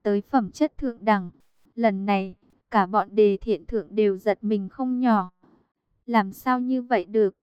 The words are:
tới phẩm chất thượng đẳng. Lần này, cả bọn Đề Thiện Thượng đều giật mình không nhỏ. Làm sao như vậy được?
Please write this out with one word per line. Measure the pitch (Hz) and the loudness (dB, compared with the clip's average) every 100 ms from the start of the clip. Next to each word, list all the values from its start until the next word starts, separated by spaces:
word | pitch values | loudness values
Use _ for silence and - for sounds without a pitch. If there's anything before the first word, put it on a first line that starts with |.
tới | 214 202 | -2 -2
phẩm | - 269 196 | 0 -2 -2
chất | - 302 - | -2 -2 -2
thượng | 277 233 202 | -8 -4 0
đẳng. | 208 175 - _ _ _ - | 0 -2 -16 _ _ _ -2
Lần | 226 196 196 | 0 0 -2
này, | 202 190 180 _ _ - | -2 -2 -12 _ _ -4
cả | 214 185 | 0 0
bọn | 208 190 | 0 0
Đề | 202 208 196 | 4 4 2
Thiện | - 185 165 | -2 -4 -4
Thượng | 226 165 202 | -6 -4 0
đều | 208 190 | 0 0
giật | 208 196 | -2 -2
mình | 208 214 190 | 0 -4 -4
không | - 262 247 | -6 -4 -2
nhỏ. | 254 214 180 _ _ _ _ _ _ _ - | 2 0 -2 _ _ _ _ _ _ _ -2
Làm | 233 196 | -2 -2
sao | - - 254 | -4 -2 -2
như | 247 262 | 0 -4
vậy | 247 233 175 | 0 -2 0
được? | 220 208 - | 0 0 -2